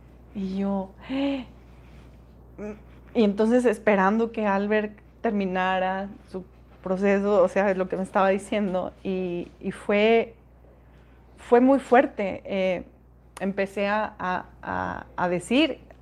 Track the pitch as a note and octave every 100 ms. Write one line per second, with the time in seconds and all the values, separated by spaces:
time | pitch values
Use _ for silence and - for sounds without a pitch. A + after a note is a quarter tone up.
0 | - - - G3+ F#3+ F#3+ G3 G3 F#3+ -
1 | - C4+ C#4 C#4 A#3+ - - - - -
2 | - - - - - - G#3 G#3+ - -
3 | - - G#3 G3+ A3 B3 A#3+ G#3+ - G3
4 | F#3+ A3 A3+ A3+ G#3 G3 G#3 G#3+ G#3+ G#3
5 | - - A#3 G#3 F#3+ F#3 F#3 F#3 F#3 F#3+
6 | G3 G#3+ - F#3+ F#3 - - - F#3 F#3
7 | G3+ G3+ G3+ G#3 F#3 - G3+ F#3 F3+ E3+
8 | F#3+ G#3 F#3+ G3 G3+ G#3+ G3+ F#3 - -
9 | G3 F#3 F#3 F3 - - G3 - - G#3
10 | G#3+ A3+ A3+ - - - - - - -
11 | - - - - - A#3+ B3+ C4+ - A#3+
12 | - - F#3+ F3 - G3 F#3 F3+ - -
13 | _ _ _ - F#3+ G3 G3 G#3 G3+ G#3+
14 | G#3+ - F3+ F3+ - - - F#3 - -
15 | - - F3+ F3 - B3 D#4 - - -